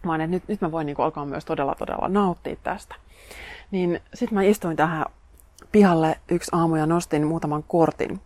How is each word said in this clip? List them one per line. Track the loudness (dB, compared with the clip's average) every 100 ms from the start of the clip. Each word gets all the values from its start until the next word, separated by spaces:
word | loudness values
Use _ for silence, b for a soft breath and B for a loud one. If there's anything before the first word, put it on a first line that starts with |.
| -2
Vaan | -2
että | -2
nyt, | -4 -4
nyt | -4
mä | -2
voin | -4 -6
niinku | -2
alkaa | -2 -2
myös | -8 -8
todella, | -6 -2 -2 -2
todella | -6 -4 -2
nauttia | 2 0 -2 -8 -8
tästä. | -8 -8 -10 -20 -20 B B B B B B
Niin | -2 0 -2 -6
sit | -8 -2
mä | 2
istuin | 4 4 0 0
tähän | 0 0 -6 -10 -20 -20 -20 -20 0
pihalle | 6 6 6 2 0 -2
yksi | -4 0
aamu | 0 2 2
ja | 2
nostin | 0 0 0 0
muutaman | -2 -2 -4
kortin. | -2 2 2 2 -6 -6